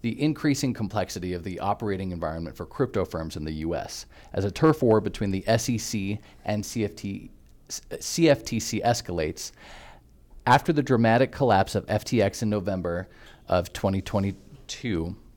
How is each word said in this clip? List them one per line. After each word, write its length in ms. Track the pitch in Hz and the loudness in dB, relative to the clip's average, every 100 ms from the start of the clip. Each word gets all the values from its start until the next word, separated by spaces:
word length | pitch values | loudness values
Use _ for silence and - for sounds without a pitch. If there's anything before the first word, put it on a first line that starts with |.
the 180 | 120 110 | -4 -2
increasing 540 | 147 151 156 139 135 | -2 0 0 0 0
complexity 600 | 120 104 107 90 - 90 | -2 -4 -2 -4 -4 -6
of 100 | 90 | -6
the 160 | 87 90 | -6 -6
operating 500 | 98 104 107 95 95 | -2 -2 -2 -4 -4
environment 460 | 87 80 82 80 - | -4 -4 -4 -8 -10
for 80 | |
crypto 400 | 85 - 127 107 | -14 -2 -2 0
firms 320 | 90 87 80 - | -2 -4 -6 -6
in 80 | |
the 80 | 78 | -6
U 220 | 78 80 | -4 -4
S, 320 | 82 - - - - - | -4 -6 -12 -16 -20 -8
as 140 | - 98 | -4 -4
a 40 | |
turf 300 | - 160 151 | 4 4 6
war 160 | 123 110 | 4 4
between 320 | 101 - 101 | 2 -4 -2
the 140 | 95 - | -2 2
S 220 | 113 - | 0 2
E 80 | 117 | -4
C 440 | - 110 98 104 - - - | -2 -4 -4 -6 -8 -14 -4
and 180 | 107 | -4
C 220 | 101 - 104 | -4 -4 -4
F 100 | - | -4
T, 340 | 101 98 - - - - - | -10 -10 -12 -20 -20 -20 -14
C 640 | - - - - - 165 | -14 -10 -10 -6 2 4
F 160 | 139 - | 4 2
T 120 | 117 | -4
C 220 | - 107 | -2 -2
escalates. 720 | - 120 - 87 78 82 - - - - - - _ - _ - - | 0 0 -2 -4 -2 -4 -12 -14 -20 -20 -20 -20 _ -20 _ -6 4
After 260 | 135 - | 4 6
the 100 | 151 | 0
dramatic 500 | 127 123 117 117 127 | 4 6 6 6 4
collapse 420 | - 135 98 95 | 2 4 6 4
of 100 | 104 - | 0 0
F 160 | 107 | -2
T 200 | - 120 | 0 2
X 200 | 98 - | 2 2
in 60 | 110 | 0
November 600 | 104 92 95 87 87 90 - - - - | 0 -2 -4 -2 -4 -6 -14 -20 -20 0
of 280 | 90 87 | 0 0
twenty 260 | - 104 95 | -2 -2 0
twenty-two 1160 | - 104 98 92 - - - - 120 90 82 - - | -2 -2 -2 -4 -14 -20 -16 -10 -4 -4 -4 -8 -16